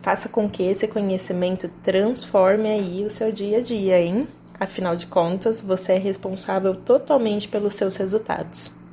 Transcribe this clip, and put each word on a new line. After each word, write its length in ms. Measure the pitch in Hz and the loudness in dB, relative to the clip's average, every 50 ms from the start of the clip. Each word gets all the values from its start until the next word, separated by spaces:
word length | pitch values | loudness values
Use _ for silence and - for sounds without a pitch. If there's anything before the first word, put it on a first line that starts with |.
| - | 0
Faça 260 | 196 190 202 - 220 | 0 -2 0 -2 -2
com 220 | - - 208 208 | -2 0 0 0
que 120 | 202 - 185 | -2 -2 0
esse 240 | 180 196 196 - | 0 0 0 -2
conhecimento 840 | 214 - 220 202 196 190 185 185 - 190 180 180 180 185 185 - 170 170 - - | -2 -2 -2 -2 0 -2 -2 -2 -2 -2 -2 -2 -2 -2 -4 -6 -8 -10 -4 -2
transforme 840 | - 185 190 202 220 254 254 - - - 202 185 185 196 214 220 214 | 0 2 4 2 2 2 0 -4 0 2 4 6 6 4 4 2 0
aí 340 | 214 214 202 180 175 185 208 | 0 0 -2 -4 -4 -4 -4
o 60 | 214 | -4
seu 240 | 208 - 226 220 214 | -4 -2 -2 -2 -2
dia 260 | 196 196 202 208 226 | -4 -4 0 0 0
a 40 | 247 | 0
dia, 360 | 240 240 214 196 190 185 180 | 0 -4 -2 2 4 4 4
hein? 300 | 170 170 180 220 285 - - - - - - - | 4 4 0 0 -2 -2 -8 -20 -20 -20 -8 -6
Afinal 340 | 196 190 - - 185 180 170 | -6 -6 -4 -4 -2 -2 -2
de 120 | 175 175 | -2 -4
contas, 560 | - - 185 170 165 180 185 - 226 220 220 - | 0 2 2 2 2 0 0 0 -2 -2 -2 -2
você 300 | 196 185 185 185 - 185 | -2 -2 -2 2 2 0
é 60 | 185 | 2
responsável 760 | 190 202 190 - - 190 190 190 - - 190 190 190 190 185 | 2 -2 -4 -4 -6 -6 -6 -6 -4 -2 -2 0 0 0 -2
totalmente 760 | 185 - - 247 269 254 - 302 269 233 220 208 208 202 - | -2 2 2 2 2 4 4 2 2 2 2 0 -2 -4 -4
pelos 260 | - 214 202 202 202 | -4 -2 -2 -2 -2
seus 220 | - 208 190 190 | 0 -2 -2 0
resultados. 760 | - 196 190 190 220 214 - - 170 160 165 - - - - - - - - | -2 -2 -2 -2 -2 -2 -2 -6 -6 -6 -6 -2 -2 -2 -2 -2 -8 -20 -20